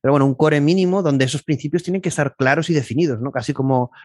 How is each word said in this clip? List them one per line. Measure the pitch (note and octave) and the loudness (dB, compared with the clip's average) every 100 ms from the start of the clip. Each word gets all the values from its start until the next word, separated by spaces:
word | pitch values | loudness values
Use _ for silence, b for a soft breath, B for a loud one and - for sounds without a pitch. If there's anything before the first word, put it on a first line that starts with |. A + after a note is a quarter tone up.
Pero | C3+ | 0
bueno, | C#3+ C#3 | 4 2
un | |
core | B2+ D#3 D3 | 2 2 2
mínimo | C#3+ F#3 F3+ F#3+ | 2 2 2 0
donde | E3+ C#3 | 0 0
esos | C3 D3 | 0 -2
principios | - C#3+ D3+ F3 | -4 -4 -2 -4
tienen | - F#3+ | -4 -6
que | F3+ | -4
estar | D#3 C#3+ - | -4 -4 0
claros | C3 D3 D#3+ | 0 0 0
y | |
definidos, | D#3 B2+ A#2 E3+ A2 | -2 -2 -2 -2 -2
¿no? | C3 | -6
Casi | C3 A#2+ | -6 -6
como | C#3 C3+ C3 B2 B | -4 0 0 -2 B